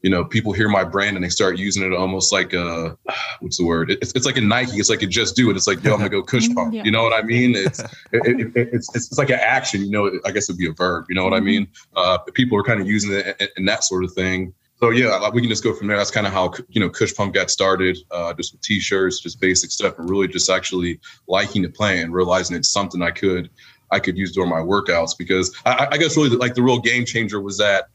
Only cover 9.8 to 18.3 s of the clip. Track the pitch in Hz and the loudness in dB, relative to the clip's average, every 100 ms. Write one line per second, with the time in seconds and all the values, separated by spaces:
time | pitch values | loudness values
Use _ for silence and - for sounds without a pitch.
9.8 | 101 104 101 92 98 104 98 90 85 80 | -2 0 0 -2 -4 -2 -4 -2 -4 -2
10.8 | 90 85 - 90 92 95 95 95 101 - | -2 -2 -4 -2 2 2 2 2 0 -8
11.8 | - - 90 90 - - 127 104 101 110 | -8 0 2 2 -2 0 2 2 2 0
12.8 | 95 104 101 98 95 - 101 - 95 95 | 0 0 0 -2 -2 -4 -6 -2 -2 0
13.8 | - 92 92 95 92 92 92 - _ _ | -2 -2 -2 -2 -2 -2 -4 -10 _ _
14.8 | 120 117 120 95 104 117 120 107 113 101 | 2 2 2 2 0 0 0 0 -2 -2
15.8 | 101 101 101 113 101 95 92 - - 110 | -2 0 0 0 0 0 -2 -2 -4 -2
16.8 | 92 - 110 - 101 95 90 - 95 92 | -2 0 -2 0 -2 0 0 2 2 2
17.8 | 92 90 - 87 85 | 0 -2 -6 -6 -6